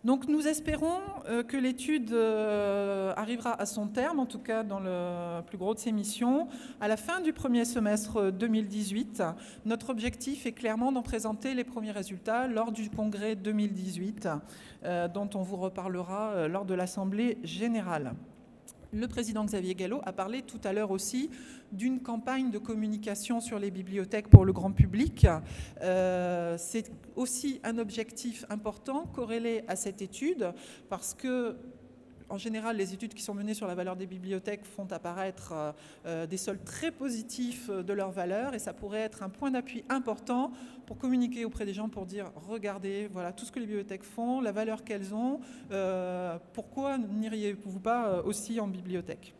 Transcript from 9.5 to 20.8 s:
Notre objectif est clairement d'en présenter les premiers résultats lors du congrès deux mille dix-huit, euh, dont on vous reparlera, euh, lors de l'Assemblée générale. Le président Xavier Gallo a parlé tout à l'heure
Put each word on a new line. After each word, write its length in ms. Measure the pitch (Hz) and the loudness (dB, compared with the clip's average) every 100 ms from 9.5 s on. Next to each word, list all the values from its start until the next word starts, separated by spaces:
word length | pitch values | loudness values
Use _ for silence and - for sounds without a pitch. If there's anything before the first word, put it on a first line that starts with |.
| - 214 | -6 -2
Notre 240 | 226 226 | -2 0
objectif 560 | 240 240 - 269 285 240 | 0 0 -2 -4 -2 -4
est 60 | |
clairement 400 | 233 233 220 247 | 0 0 4 4
d'en 100 | 262 | 2
présenter 500 | - 226 220 214 269 | 0 0 0 -2 0
les 120 | 254 | 0
premiers 260 | 240 240 214 | -2 -4 -4
résultats 560 | 202 190 185 - 233 254 | -4 -4 -4 0 2 2
lors 240 | 220 233 | 2 2
du 200 | 220 214 | 0 -2
congrès 440 | 214 214 208 214 | 0 0 2 0
deux 180 | 208 196 | 0 2
mille 200 | 214 208 | 4 4
dix-huit, 560 | 185 185 170 190 214 185 147 - - - - | 2 -2 -2 -2 -2 -2 -2 -6 -18 -18 -8
euh, 240 | - 175 175 | 0 2 2
dont 200 | 185 202 | 0 -2
on 80 | 202 | 0
vous 140 | 185 190 | -2 0
reparlera, 760 | 185 185 185 180 180 196 214 | -2 -2 -2 -2 -2 -2 0
euh, 180 | 196 156 | 2 2
lors 160 | 185 | 2
de 100 | 196 | 2
l'Assemblée 640 | 185 180 196 190 208 240 220 | 2 2 0 0 4 2 2
générale. 720 | 165 170 233 226 185 160 131 - - - - - - - - | -4 -2 2 2 2 0 0 -6 -10 -20 -20 -20 -20 -18 -6
Le 160 | 214 240 | -2 0
président 380 | - 226 214 | 0 0 0
Xavier 300 | 214 196 180 | 2 2 0
Gallo 260 | 180 185 254 190 | 0 0 0 -2
a 80 | |
parlé 260 | 190 190 254 | -2 -2 -2
tout 200 | 262 214 | -6 -6
à 80 | 202 | 0
l'heure 180 | 202 | 0